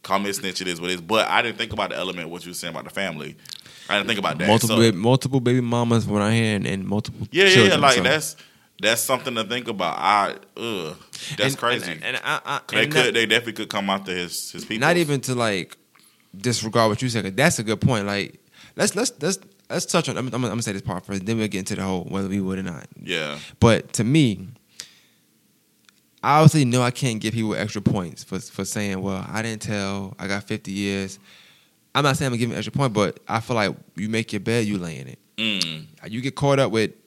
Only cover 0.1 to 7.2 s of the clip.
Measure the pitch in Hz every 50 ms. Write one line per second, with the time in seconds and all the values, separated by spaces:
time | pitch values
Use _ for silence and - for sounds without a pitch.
0.1 | 95 98 101 101 98 - - 95 90 - 95 92 87 80 85 90 92 90 82 82
1.1 | 107 110 95 - 90 107 120 117 101 104 117 113 113 107 98 90 - 65 90 92
2.1 | 90 90 82 82 85 87 80 87 87 - 90 85 82 69 60 78 - 101 98 92
3.1 | 82 76 73 73 78 - - - - - _ - - - - - 101 101 95 101
4.1 | 113 98 92 82 76 78 - 101 107 113 110 110 107 110 117 113 101 85 104 120
5.1 | 131 131 - 127 131 135 117 123 123 131 123 117 120 120 120 117 117 113 101 98
6.1 | 104 104 101 107 113 117 113 110 107 98 - - 98 98 92 95 98 104 - -
7.1 | - -